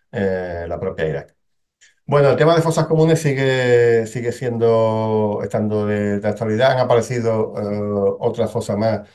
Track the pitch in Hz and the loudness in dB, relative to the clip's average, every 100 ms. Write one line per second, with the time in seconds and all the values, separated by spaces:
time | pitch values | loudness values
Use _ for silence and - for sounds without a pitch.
0 | _ 107 98 92 90 85 85 87 95 87 | _ -4 -2 -2 -6 -8 -8 -6 -6 -4
1 | 80 80 - _ _ _ _ _ _ _ | -4 -4 -10 _ _ _ _ _ _ _
2 | - 143 139 120 156 170 165 160 156 160 | -2 2 4 4 4 4 2 0 0 2
3 | 160 160 151 135 135 131 123 120 120 113 | 4 2 0 0 0 2 4 4 6 2
4 | 107 123 117 113 127 117 117 113 110 110 | 0 -4 -6 -4 -4 0 2 4 2 0
5 | 110 107 107 104 101 113 107 107 104 104 | 0 0 0 -2 -4 -4 -2 -2 -2 -2
6 | 104 101 104 101 110 107 131 127 123 120 | -2 -2 -2 -4 -2 2 2 2 2 2
7 | 110 123 113 110 107 107 104 104 104 101 | 0 -2 0 0 -2 -4 -6 -4 -2 0
8 | 98 - 120 113 107 117 - 104 113 107 | 0 0 -4 -2 -2 -4 -4 -2 0 -2
9 | - | -6